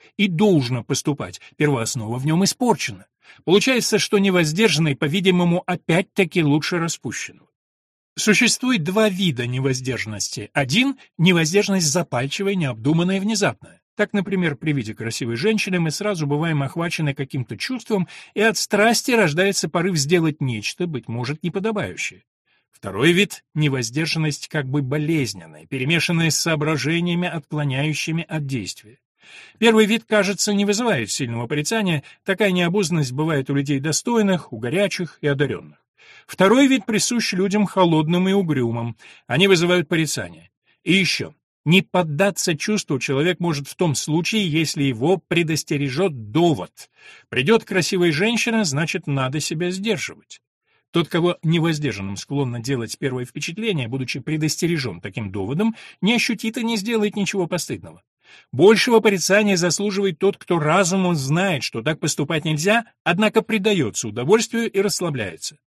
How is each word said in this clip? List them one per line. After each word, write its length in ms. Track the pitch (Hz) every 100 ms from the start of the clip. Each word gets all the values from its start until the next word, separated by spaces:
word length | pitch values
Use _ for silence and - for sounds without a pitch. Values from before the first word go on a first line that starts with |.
| - -
и 100 | 196
должно 560 | 160 214 165 120 127
поступать. 560 | - 139 - 143 92 - - -
Первооснова 600 | 147 131 110 123 107 123
в 80 | 139
нём 180 | 160
испорчена. 640 | 196 - 247 160 - 92 - _ - - -
Получается, 540 | 196 262 247 - 208
что 180 | - 208
невоздержанный, 760 | 196 180 156 160 220 147 160 135
по-видимому, 680 | 151 185 190 180 175 175 -
опять-таки 800 | 175 - 165 196 - 175 180
лучше 360 | 151 151 - 175
распущенного. 680 | 165 - 127 - - - _ _ _ _ _ _ _ -
Существует 680 | - 175 233 - 254 240
два 240 | 156 196 220
вида 400 | 185 190 120 120
невоздержанности. 1000 | 127 135 131 127 117 104 104 - - 104
Один — 440 | - 131 180 269 254 - -
невоздержанность 680 | 175 170 160 196 202 190 156
запальчивая, 680 | 160 165 123 139 - 196 196
необдуманная, 680 | 143 113 123 160 180 196
внезапная. 600 | 202 214 170 110 - - _ -
Так, 180 | 208
например, 420 | 202 185 190 170 139
при 180 | 160
виде 200 | 143 110
красивой 420 | 110 113 - 120 117
женщины 440 | 202 220 - 180
мы 120 | 165
сразу 340 | 147 208 180 143
бываем 380 | 147 165 151
охвачены 500 | 139 165 170 - 151
каким-то 440 | 139 135 143 120 104
чувством, 500 | - 254 - 208 170 - -
и 80 | -
от 160 | 220 202
страсти 540 | - 202 220 226 -
рождается 580 | 233 175 151 196 190 180
порыв 280 | 175 180 165
сделать 440 | 139 180 160 147
нечто, 460 | 135 110 101 - 180
быть 200 | 131 -
может, 360 | 120 123 151
неподобающее. 800 | 175 190 220 208 107 82 - 92 _ _ _ _ _
Второй 400 | _ 101 98 156
вид — 320 | 175 202 - - 156
невоздержанность 920 | 151 131 113 131 160 160 156 143 -
как 220 | 156 131
бы 120 | 147
болезненная, 840 | 131 151 151 165 120 98 80 78 -
перемешанная 640 | 135 131 170 - 165 165
с 100 | -
соображениями, 880 | 170 156 151 156 131 170 175 175 180
отклоняющими 1000 | 160 - 151 147 131 151 147 - 165 160
от 200 | 156 139
действия. 540 | 135 92 - 107 - _ _ - - - _
Первый 280 | 226 220 208
вид, 200 | 226 -
кажется, 480 | 214 190 196 -
не 100 | 202
вызывает 480 | 202 208 247 151 104
сильного 340 | - 123 117 120
порицания, 580 | 147 147 226 190 151 - -
такая 280 | - 190 208
необузданность 600 | 180 175 202 165 170 131
бывает 380 | 127 156 147 135
у 40 |
людей 280 | 139 143 139
достойных, 720 | 151 156 - 233 202 180 -
у 60 | 113
горячих 580 | 120 170 202 - 175 -
и 80 | 147
одарённых. 500 | 135 139 90 76 - _ _ - - -
Второй 420 | - 190 247 277
вид 180 | 269 -
присущ 480 | 214 - 240 -
людям 320 | 185 196 208 202
холодным 640 | 196 175 156 156 175 185
и 20 |
угрюмым, 640 | 196 175 135 117 117 117 - - - -
они 220 | 131 196
вызывают 400 | 180 175 180 165
порицание. 600 | 165 160 - 90 82 - _ _ _ -
И 80 |
ещё. 400 | 196 180 - 156 - _ _ 147
Не 160 | 185
поддаться 760 | - 185 165 147 196 - - 156
чувству 420 | - 214 - 127
человек 440 | - 135 165 175
может 260 | 170 143 135
в 80 | -
том 180 | 175
случае, 560 | 131 - 156 170 220 185
если 340 | 156 156 160
его 340 | 139 113 143 185
предостережёт 1120 | - 170 160 156 - 147 143 127 190 131 104
довод. 580 | 127 170 135 90 - - _ - - _
Придёт 380 | 117 143 226 -
красивая 480 | 185 156 190 175
женщина, 500 | 147 208 233 247 220
значит, 420 | 185 135 165 180 156
надо 360 | 139 127 151
себя 280 | - 156 175
сдерживать. 720 | 185 214 190 - - _ - _ _ _ _ _
Тот, 160 | 170 160
кого 300 | 170 175 -
невоздержанным 760 | 160 170 165 147 143 101 98 98
склонно 420 | - 139 127 120
делать 380 | 117 131 110 -
первое 280 | 139 123 123
впечатление, 600 | 151 151 175 226 165 117
будучи 320 | 135 127 -
предостережён 800 | 135 156 156 - 170 165 131 85
таким 300 | 98 120 104
доводом, 440 | 101 98 151 226 220 - -
не 140 | 185 240
ощутит 420 | - 220 220 247
и 60 |
не 140 | 226 226
сделает 380 | 202 226 208 208
ничего 300 | 190 196 170
постыдного. 560 | 175 - 101 82 80 _ _ _ - _
Большего 480 | 120 185 220 - 226
порицания 560 | 220 196 - 196 208 185
заслуживает 640 | 175 165 202 196 196 151
тот, 200 | 196 190
кто 200 | - 170
разумом 580 | 151 180 180 190 180 165
знает, 480 | 135 160 196 143
что 180 | - 117
так 180 | 113 170
поступать 460 | 156 - 147 160 160
нельзя, 400 | 151 185 226 226 _
однако 380 | - 175 214 226
предаётся 640 | - 220 202 196 113 - 113
удовольствию 640 | 104 131 226 220 233 226
и 100 | 190
расслабляется. 760 | 196 - 175 135 101 82 - - _